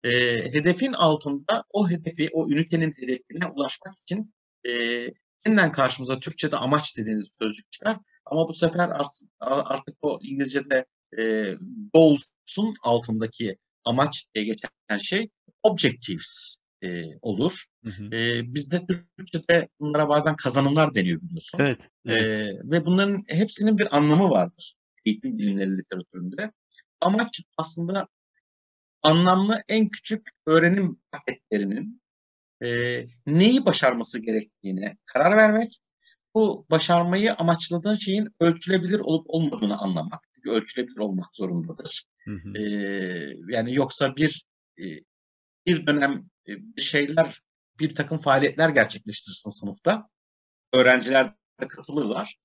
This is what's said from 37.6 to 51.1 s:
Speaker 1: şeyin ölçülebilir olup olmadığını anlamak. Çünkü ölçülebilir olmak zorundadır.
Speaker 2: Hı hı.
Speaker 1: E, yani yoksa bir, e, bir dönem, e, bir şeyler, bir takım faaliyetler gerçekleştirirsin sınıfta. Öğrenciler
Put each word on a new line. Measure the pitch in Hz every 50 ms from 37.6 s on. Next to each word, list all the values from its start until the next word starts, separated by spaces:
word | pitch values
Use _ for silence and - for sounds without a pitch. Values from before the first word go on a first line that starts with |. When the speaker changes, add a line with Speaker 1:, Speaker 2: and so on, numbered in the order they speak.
| - - 175 170 165 208 214
Speaker 1:
şeyin | 208 - 190 190 214 214 - _ _
ölçülebilir | 165 170 165 170 - 175 190 185 170 175 202 208
olup | 202 - 160 160 - -
olmadığını | 160 165 160 139 123 107 110 101 101
anlamak. | 98 101 95 90 85 80 87 - - _ _ _
Çünkü | _ _ -
ölçülebilir | 117 110 107 - - 127 123 123 -
olmak | 104 107 101 95 92 90 _ -
zorundadır. | - 98 92 87 85 80 82 80 - - - - - - _ _ _ _
Speaker 2:
Hı | 107
hı. | 104 92 80 101 101
Speaker 1:
E, | 104 107 104 104 104 101 98 98 98 95 90 90 87 76 71 65 - 82 92
yani | 120 113 113 120 127
yoksa | 139 139 139 - - 139 139 135
bir, | 143 156 147 147 - _ _ _ _ _ _ _ _
e, | - 92 78 - _ _ _ _ _ _ _ _ _ _ _ _ _
bir | 180 175 156 151
dönem, | 147 147 147 139 139 135 101 - _ _ _ _
e, | - 104 101 - - -
bir | -
şeyler, | - - - 143 143 143 156 165 160 160 - _ _ _ _ _ _ _ _ -
bir | 156 156 -
takım | - 147 - 165
faaliyetler | 156 - 147 135 135 143 - - 151 160 160
gerçekleştirirsin | 143 123 107 - - 104 _ 107 107 - - - 92 - - 107
sınıfta. | - - 101 101 101 _ _ 165 214 220 - _ _ _ _ _ _ _ _ _ _ _ _ _ -
Öğrenciler | 127 123 127 127 127 - 123